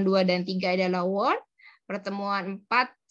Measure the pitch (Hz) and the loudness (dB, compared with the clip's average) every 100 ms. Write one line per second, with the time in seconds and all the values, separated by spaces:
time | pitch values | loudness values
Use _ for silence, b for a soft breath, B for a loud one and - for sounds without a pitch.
0 | 190 190 185 180 185 185 185 185 185 180 | 4 4 4 2 -2 -2 0 0 2 0
1 | 180 196 254 415 - _ b b - 196 | 0 0 0 0 -4 _ b b -12 -10
2 | 196 202 202 196 185 196 - 240 254 - | -8 -6 -4 -4 -4 -10 -2 0 0 -6
3 | _ | _